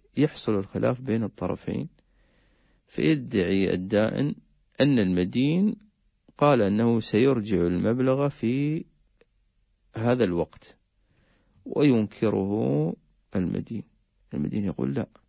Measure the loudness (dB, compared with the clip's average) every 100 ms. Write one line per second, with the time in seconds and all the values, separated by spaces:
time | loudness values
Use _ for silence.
0 | _ -2 -2 -2 -2 -2 -2 -2 -2 -2
1 | -4 -4 -4 -6 -6 -6 -6 -6 -8 -14
2 | _ _ _ _ _ _ _ _ _ -2
3 | 0 0 0 -2 0 2 0 -2 0 0
4 | 0 0 -4 -4 _ _ _ 0 2 4
5 | 2 2 0 0 0 2 0 -2 -14 _
6 | _ _ _ 0 4 4 2 2 2 2
7 | 0 2 2 2 0 0 2 2 0 0
8 | 0 0 -2 -2 -2 -2 -2 -4 -8 _
9 | _ _ _ _ _ _ _ _ _ -4
10 | -2 0 0 0 -4 -8 -20 _ _ _
11 | _ _ _ _ _ _ -8 0 2 4
12 | 0 -2 -2 0 -2 -2 0 0 -2 -6
13 | _ _ _ -4 -2 -4 -6 -10 -12 _
14 | _ _ _ -6 -4 -4 -4 -4 -4 -4
15 | -8 _